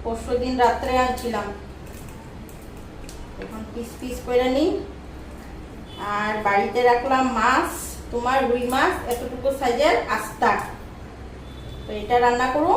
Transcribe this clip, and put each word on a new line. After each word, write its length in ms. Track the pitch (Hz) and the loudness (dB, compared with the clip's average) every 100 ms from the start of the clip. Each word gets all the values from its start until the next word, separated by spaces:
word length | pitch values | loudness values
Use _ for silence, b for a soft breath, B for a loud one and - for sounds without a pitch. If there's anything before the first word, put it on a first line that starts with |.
পরশু 300 | 233 226 - 240 | -4 -6 -2 -2
দিন 100 | 254 254 | 0 4
রাত্রে 280 | 233 - 262 254 254 | 4 4 2 2 2
আনছিলাম, 420 | 247 233 214 202 196 - - - - - - - - - - - - - - - - - - | 0 -2 -2 -4 -8 -14 -14 -14 -14 -14 -14 -16 -16 -16 -16 -16 -14 -16 -14 -14 -12 -14 -12
এখন 180 | 190 220 214 | -10 -10 -10
পিস 180 | 233 226 - | -10 -10 -10
পিস 180 | 254 233 240 | -8 -8 2
করে 200 | 247 254 269 | 4 4 4
নিই। 140 | 330 339 - - - - - - - - - - - - 202 208 | 2 2 -6 -12 -14 -14 -14 -14 -14 -14 -14 -14 -14 -10 -4 -2
আর 160 | 214 214 208 | 0 0 2
বাড়িতে 320 | 202 - 233 247 | 4 2 4 6
রাখলাম 340 | 240 262 262 262 226 | 6 4 4 4 4
মাছ, 300 | 233 269 339 - - - - | 4 4 2 -4 -8 -10 -6
তোমার 280 | 233 247 269 247 | -2 2 2 4
রুই 140 | 240 247 | 2 2
মাছ, 200 | 262 330 - - | 4 4 2 -2
এতটুকু 380 | 240 254 - 277 269 | -2 -2 -2 -2 2
সাইজের 360 | 254 240 302 - - 214 | 2 4 4 4 2 -2
আস্তা। 340 | - - 233 196 - - - - - - - - - - - - | -4 0 2 2 -2 -10 -14 -14 -14 -14 -14 -14 -14 -14 -14 -12
তো 60 | - 214 | -8 -8
এটা 140 | 208 240 | 2 6
রান্না 240 | 240 240 254 294 | 6 4 2 4
করো। 180 | 330 | 4